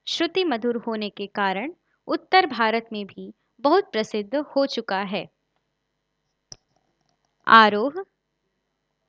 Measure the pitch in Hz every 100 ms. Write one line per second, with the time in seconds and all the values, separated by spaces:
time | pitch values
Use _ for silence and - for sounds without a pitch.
0 | - - 339 370 359 233 240 233 233 220
1 | 208 - 196 214 196 185 285 - _ _
2 | - 294 - 370 359 233 220 226 226 208
3 | 196 - 190 - _ _ 269 370 392 220
4 | 208 214 202 285 277 277 277 - - 196
5 | 196 190 147 _ _ _ _ _ _ _
6 | _ _ _ _ - - _ _ _ _
7 | _ _ _ _ - 226 208 208 214 349
8 | 392 _ _ _ _ _ _ _ _ _